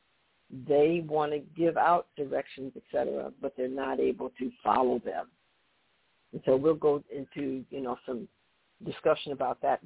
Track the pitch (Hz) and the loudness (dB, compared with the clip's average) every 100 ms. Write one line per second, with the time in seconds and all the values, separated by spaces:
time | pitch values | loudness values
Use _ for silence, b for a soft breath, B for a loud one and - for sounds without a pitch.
0 | _ _ _ _ _ 131 123 143 151 170 | _ _ _ _ _ -14 2 4 6 4
1 | 156 151 147 147 - - 165 127 151 175 | 0 0 0 -2 -6 0 2 4 4 4
2 | - - 139 139 - - 135 - - 143 | 2 -8 -4 -4 -6 -10 -12 -12 -6 -2
3 | 135 139 135 139 135 - 127 269 269 262 | -2 -4 -6 -8 -8 -4 -4 -4 -4 0
4 | 131 254 131 - 254 - - 104 262 127 | 0 0 -6 -6 -8 -4 0 2 2 0
5 | - 82 - _ _ _ _ _ _ _ | -4 -8 -10 _ _ _ _ _ _ _
6 | _ _ _ - - 131 151 156 151 143 | _ _ _ -6 2 4 4 2 2 2
7 | - 131 131 - 139 131 120 139 127 - | -2 -12 -10 -8 -6 -6 -8 -8 -8 -8
8 | - 120 95 _ _ _ _ _ - - | -8 -10 -10 _ _ _ _ _ -12 -2
9 | 160 151 - 135 127 127 139 127 | 0 0 -2 -4 -4 -2 0 -2